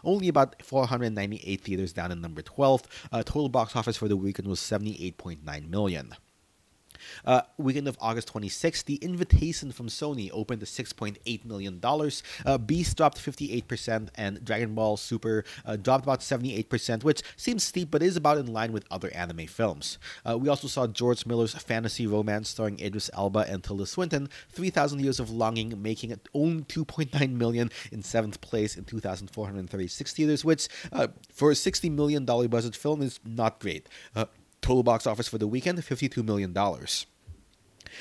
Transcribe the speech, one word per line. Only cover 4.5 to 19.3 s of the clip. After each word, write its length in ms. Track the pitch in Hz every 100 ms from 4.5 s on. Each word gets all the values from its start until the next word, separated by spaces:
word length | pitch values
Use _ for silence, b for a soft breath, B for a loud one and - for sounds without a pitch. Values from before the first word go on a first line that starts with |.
| 90
seventy-eight 580 | - 104 107 87 90 -
point 260 | 90 76
nine 240 | 76 73 76
million. 460 | 98 98 80 60 - _ _ _ _ _ _ _ B B B
Uh, 180 | - 127 - -
weekend 280 | 135 139 143
of 100 | -
August 260 | 113 117 -
twenty-sixth, 580 | 110 101 - 165 -
The 120 | - 143
Invitation 720 | 180 180 185 - 160 - 139
from 160 | - 117
Sony 440 | - 151 135 95
opened 260 | 107 107 113
to 60 | 104
six 260 | - 123
point 260 | - 104 101 117
eight 180 | 110
million 340 | 117 101 98 87
dollars. 460 | 117 151 151 - B B
Uh, 140 | 139 135
Beast 380 | 110 165 165 -
dropped 240 | 151 -
fifty-eight 480 | - - 143 120 -
percent, 420 | 120 - 110 107 -
and 280 | 101 101
Dragon 300 | 113 107 113
Ball 220 | 110 110 107
Super, 480 | - 113 113 110 B B
uh, 120 | - 107
dropped 280 | 127 131
about 200 | 135 131
seventy-eight 440 | - 127 131 107 -
percent, 360 | 120 - 113
which 180 | 147 147 B -
seems 260 | 240 226
steep, 300 | - 180 160
but 100 | 151
is 140 | 180 170
about 220 | 147 151
in 140 | 123
line 200 | 110 113
with 120 | 107 -
other 220 | 92 87
anime 320 | 76 87